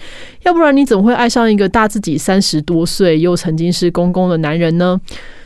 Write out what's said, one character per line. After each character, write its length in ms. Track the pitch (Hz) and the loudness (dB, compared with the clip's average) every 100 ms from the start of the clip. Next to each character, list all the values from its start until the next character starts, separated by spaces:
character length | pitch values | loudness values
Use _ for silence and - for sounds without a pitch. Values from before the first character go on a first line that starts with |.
| - - - - | -14 -16 -18 -4
要 100 | 359 | 0
不 60 | 339 | 2
然 140 | 311 | 4
你 80 | 277 | 2
怎 140 | 285 202 | 2 2
么 60 | |
会 100 | 214 | 2
爱 160 | 240 240 | 2 0
上 240 | 240 226 | 2 2
一 20 | |
个 140 | 208 196 | 2 2
大 180 | 233 214 | 0 0
自 140 | 214 | -2
己 160 | 190 151 | -4 -4
三 240 | - 190 | 0 0
十 220 | 196 156 | 0 -2
多 240 | 147 170 170 | -2 -2 -2
岁 340 | - 185 156 | 0 2 2
又 160 | 175 175 | 2 0
曾 180 | 170 | -2
经 160 | 160 170 | -2 -2
是 200 | 175 175 | 0 -2
公 200 | 175 175 | 0 0
公 200 | 180 185 | 0 0
的 80 | 165 | 0
男 200 | 156 160 | -2 0
人 200 | 165 170 | 0 2
呢？ 200 | 180 180 - - - - | 2 0 -4 -14 -18 -18